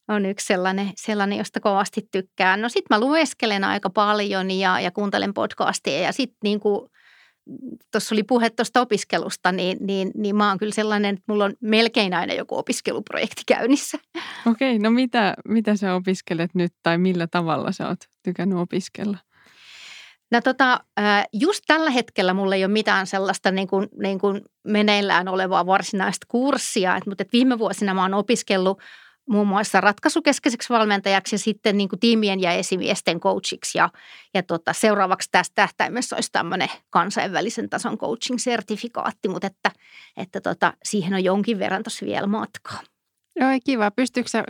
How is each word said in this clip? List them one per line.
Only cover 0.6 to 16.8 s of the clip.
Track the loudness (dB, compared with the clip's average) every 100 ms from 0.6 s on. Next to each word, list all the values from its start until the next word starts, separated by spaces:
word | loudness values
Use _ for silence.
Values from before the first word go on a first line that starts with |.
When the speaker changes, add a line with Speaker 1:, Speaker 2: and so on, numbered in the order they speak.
| 0 -2 -4 -6
Speaker 1:
sellainen, | -4 -2 0 -2
josta | -4 -2
kovasti | 0 2 0 -4 -4
tykkään. | -6 -6 0 2 2
No | 0
sit | -4 0
mä | 2
lueskelen | 4 2 0 0 -2 0
aika | 0 -2 0
paljon | 2 2 2 0 -2 -2
ja, | 0 2 2
ja | 0
kuuntelen | -2 -2 0 -2
podcasteja | -2 -4 0 -2 -2 -2 -2
ja | -2
sit | -2 -4 -4
niinku, | -4 0 0 -2 -4 _ _ _ _ _ -20 -16 -16 -16 _
tossa | -4 0
oli | -2
puhe | 2 2 2
tosta | 0 0 2
opiskelusta, | 2 0 -2 -2 -2 -2 -2
niin, | 0 -2 -2
niin, | -4 -2 -2
niin | -4 -2 2
mä | 2
oon | 0
kyllä | -2
sellainen, | -2 0 0 0
että | -4 -4
mulla | 0
on | 0 -2
melkein | 0 2 4 2 0
aina | -2 -2
joku | -4 -4 -6
opiskeluprojekti | -4 -4 -4 -6 -6 -6 -6 -6 -2
käynnissä. | 0 2 0 0 -10 -12 -12 -12 -4 -2
Speaker 2:
Okei, | 0 0 2
no | 2
mitä, | 2 2 2 0 -2 -2
mitä | 0 2 0
sä | 0
opiskelet | 0 0 -2 -2 -2 -2
nyt | 0 -2 0